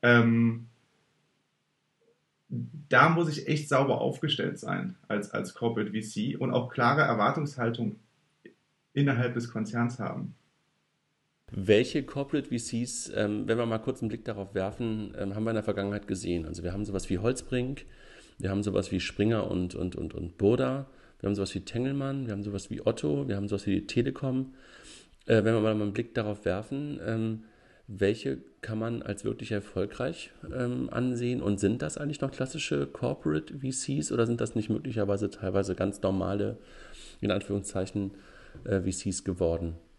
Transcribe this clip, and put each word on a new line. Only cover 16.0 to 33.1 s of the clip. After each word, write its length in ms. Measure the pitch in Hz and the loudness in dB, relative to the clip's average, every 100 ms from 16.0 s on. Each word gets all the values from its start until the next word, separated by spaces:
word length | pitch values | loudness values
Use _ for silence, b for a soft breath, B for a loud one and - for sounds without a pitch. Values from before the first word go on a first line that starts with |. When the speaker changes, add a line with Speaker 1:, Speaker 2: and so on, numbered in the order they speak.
| - | -4
Speaker 2:
gesehen? 380 | 92 90 87 80 | -4 0 -2 -2
Also 180 | 85 | -6
wir 100 | 85 | -4
haben 100 | 90 | -2
sowas 260 | 104 98 - | -2 -4 -2
wie 100 | 90 | 0
Holzbrink, 680 | 113 131 - 127 127 139 - B B B B - | 0 -2 -2 -2 -2 -6 -12 B B B B -6
wir 100 | 95 | -2
haben 140 | 98 | 0
sowas 280 | 104 98 95 | 2 0 0
wie 80 | 95 | -2
Springer 500 | - - 104 113 104 | -2 2 2 4 0
und, 260 | 90 90 - | 0 -2 -2
und, 200 | 90 - | -4 -4
und, 180 | 80 | -6
und 240 | - 85 - | -6 -8 2
Burda, 500 | 101 123 131 135 135 b b b | 4 4 2 -2 -8 b b b
wir 80 | 101 | -2
haben 80 | 101 | 0
sowas 200 | 95 98 | 0 -4
wie 60 | |
Tengelmann, 640 | - 113 127 139 139 139 123 | -4 -2 -2 -2 -2 -4 -4
wir 80 | |
haben 100 | 101 | -4
sowas 260 | 104 101 - | -4 -6 -6
wie 160 | 113 - | 0 0
Otto, 420 | 113 151 143 139 | 2 0 0 0
wir 80 | 98 | -2
haben 100 | 101 | 0
sowas 180 | 101 - | -2 0
wie 100 | 92 | 0
die 120 | - | 2
Telekom. 680 | 123 131 131 135 131 131 B B B B B B _ - | 0 0 0 -2 -2 -4 B B B B B B _ 4
Äh, 180 | 113 | 6
wenn 100 | 107 | 6
wir 80 | 113 | 4
mal 100 | 110 | 4
einen 220 | 107 104 | 2 0
Blick 200 | 101 117 117 | -2 -2 -2
darauf 280 | 107 101 | -2 -2
werfen, 560 | - 92 117 139 147 147 - | 0 -2 -4 -6 -6 -6 -4
ähm, 380 | 113 113 110 110 B B B - | 0 0 -2 -8 B B B -16
welche 520 | 95 98 113 139 131 - _ | 2 2 2 -2 -4 -8 _
kann 200 | - 110 | -6 -4
man 220 | 113 117 | -2 -4
als 220 | - 101 | -4 -4
wirklich 280 | 110 107 107 | -2 -4 -4
erfolgreich, 800 | 107 - - 101 - 127 165 - - - | -4 -2 -2 -2 -2 -6 -6 -14 -16 -10
ähm, 360 | 131 123 123 123 | -4 -2 -2 -2
ansehen? 500 | - 127 120 120 123 | 0 0 0 0 0
Und 180 | - 101 | 0 4
sind 200 | 101 120 | 4 4
das 160 | 151 - | -2 -4
eigentlich 220 | 147 147 | -6 -2
noch 120 | 135 | -4
klassische 560 | - 131 156 - 143 139 | -2 -4 -4 -2 0 -2
Corporate 640 | - 123 | -2 -2